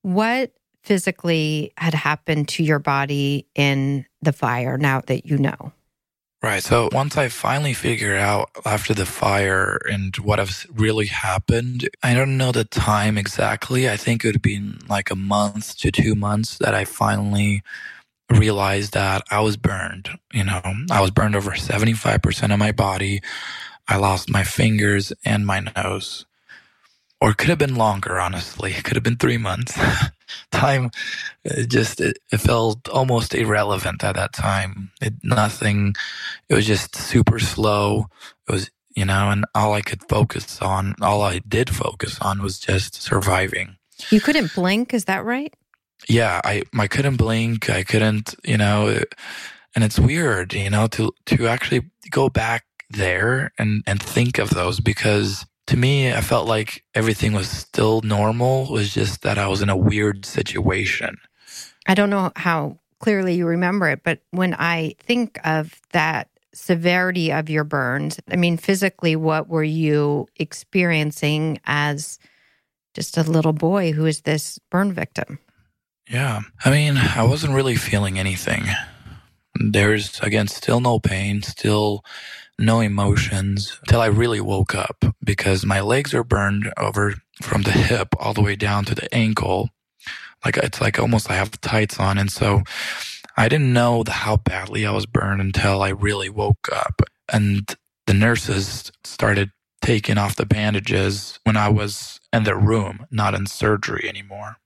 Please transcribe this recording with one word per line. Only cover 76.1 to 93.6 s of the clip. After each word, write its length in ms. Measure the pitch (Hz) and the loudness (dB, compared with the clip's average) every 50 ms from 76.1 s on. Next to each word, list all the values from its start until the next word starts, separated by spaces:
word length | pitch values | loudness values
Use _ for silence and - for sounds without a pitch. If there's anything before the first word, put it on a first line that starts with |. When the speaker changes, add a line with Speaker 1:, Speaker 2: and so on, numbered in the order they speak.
| 120 127 139 131 110 104 104 - _ - - | -4 -2 -2 -2 -2 -4 -6 -10 _ 0 2
Speaker 2:
I 80 | 135 | 4
mean, 240 | 139 147 151 151 139 | 4 4 4 4 4
I 260 | 135 120 101 98 120 113 | 4 2 2 2 4 4
wasn't 300 | 120 139 156 160 139 135 | 4 4 2 0 0 2
really 200 | 135 135 131 117 | 2 2 2 0
feeling 420 | - - - 104 101 101 95 92 | 0 0 0 0 0 0 0 -2
anything. 460 | 98 95 95 92 90 - - - - - - 95 - - - - - - - - - _ _ _ _ _ _ _ | -2 -2 -2 -4 -2 -2 -2 -2 -2 -2 -4 -4 -4 -6 -12 -18 -20 -20 -20 -20 -20 _ _ _ _ _ _ _
There's, 640 | - 107 107 104 104 101 104 107 104 101 - - - | 0 0 2 2 4 4 4 2 2 -2 -6 -6 -4
again, 260 | - 104 107 107 107 | -2 0 0 0 0
still 320 | 101 - - - - 117 120 | -2 -4 -4 0 2 2 2
no 180 | 123 123 117 110 | 4 2 2 2
pain, 420 | - - 95 95 98 101 101 101 | 2 0 0 0 -2 -2 -2 -2
still 640 | 104 - - - - 107 104 107 107 104 104 101 _ - - - - - - - - _ _ - | -4 -8 -8 -2 0 2 2 4 2 0 -2 -4 _ -16 -18 -18 -16 -16 -18 -18 -20 _ _ 0
no 200 | 113 110 113 117 | 2 4 4 4
emotions 1000 | 110 104 101 101 101 101 101 - - - 104 98 95 98 98 101 101 - - - - | 4 2 2 2 2 4 4 2 2 0 -2 -2 0 0 0 -2 -4 -6 -10 -10 2
till 140 | - - 113 | 4 4 6
I 60 | 113 | 6
really 340 | 110 104 107 117 120 113 101 | 4 4 4 4 2 2 -2
woke 320 | 98 101 98 95 95 - - | -2 -2 0 0 0 0 0
up, 320 | - - - - _ - - - _ - | -4 -4 -6 0 _ 0 0 0 _ -2
because 400 | - 101 - - 98 95 92 95 | -2 -2 0 2 2 2 2 2
my 160 | 101 98 98 | 0 0 0
legs 320 | 101 104 120 139 143 135 135 | 2 2 2 2 2 0 0
are 80 | 123 117 | -2 2
burned 500 | 120 113 104 101 101 101 104 104 - - | 2 2 2 2 2 0 0 -2 -4 -4
over 380 | - - 101 101 101 101 101 98 - _ _ _ - | -4 -4 -2 0 0 0 0 -2 -4 _ _ _ -14
from 220 | - - - - | -8 -2 0 0
the 100 | 101 107 | 2 2
hip 440 | - - - - 123 107 95 - - - | 4 4 4 4 2 0 0 -2 -2 -2
all 140 | - 110 104 | -2 -4 2
the 80 | 107 | 2
way 140 | 104 101 101 | 2 2 2
down 280 | 101 107 101 101 101 101 | -2 -2 0 0 0 0
to 100 | 110 117 | -2 -4
the 180 | - - - - | -4 -4 -2 0
ankle. 560 | 120 113 110 107 - - 92 92 95 - 120 _ _ _ _ _ _ - - - - - - - _ - | 2 2 2 2 0 0 0 0 0 0 -4 _ _ _ _ _ _ -16 -16 -16 -16 -18 -20 -20 _ -4
Like, 140 | - - | -2 0
it's 240 | - - - - - | 0 -2 -2 -2 -2
like 160 | - 107 104 | -2 0 0
almost 320 | - 113 117 117 110 - - | 0 2 2 2 0 0 0
I 60 | 101 | -2
have 260 | 95 98 104 - - | -2 -2 -4 -6 -8
tights 380 | - - - 110 107 98 - - | -4 -2 0 0 0 -2 -2 -2
on. 180 | 95 98 98 | 0 0 2
And 140 | 98 98 101 | 0 0 -2
so 320 | - - 110 104 101 101 95 - - - - - - - - - - - - - _ | -2 0 0 2 2 2 0 -2 -8 -8 -8 -8 -8 -10 -10 -12 -14 -16 -18 -6 _
I 120 | - 110 | 0 2
didn't 260 | 120 143 156 | 4 4 4